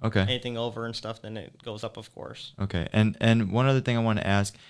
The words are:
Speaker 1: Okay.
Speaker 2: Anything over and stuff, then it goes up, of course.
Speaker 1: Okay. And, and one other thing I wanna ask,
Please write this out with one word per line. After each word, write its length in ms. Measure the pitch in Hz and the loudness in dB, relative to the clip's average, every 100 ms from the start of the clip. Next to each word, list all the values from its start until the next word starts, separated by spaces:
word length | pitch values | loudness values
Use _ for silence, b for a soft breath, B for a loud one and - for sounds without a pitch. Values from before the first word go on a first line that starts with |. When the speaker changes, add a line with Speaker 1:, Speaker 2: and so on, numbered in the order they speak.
Speaker 1:
Okay. 180 | 113 - | 0 2
Speaker 2:
Anything 360 | 101 123 123 113 | 2 0 -4 -4
over 280 | 117 113 117 | -4 -4 -6
and 100 | 113 | -6
stuff, 260 | 107 113 | -8 -10
then 160 | 107 110 | -10 -12
it 260 | 80 - | -12 -14
goes 200 | 120 107 | -12 -8
up, 140 | 113 - | -8 -10
of 160 | 110 | -16
course. 400 | - - - - - | -14 -14 -14 -14 -6
Speaker 1:
Okay. 280 | 98 90 - | -2 -2 0
And, 240 | 107 110 - | 4 2 4
and 320 | 113 113 101 | 4 4 4
one 160 | 107 135 | 2 4
other 140 | 135 | 2
thing 160 | 131 117 | 2 2
I 40 | |
wanna 200 | 113 104 | 2 2
ask, 340 | 95 101 101 b | 2 2 2 b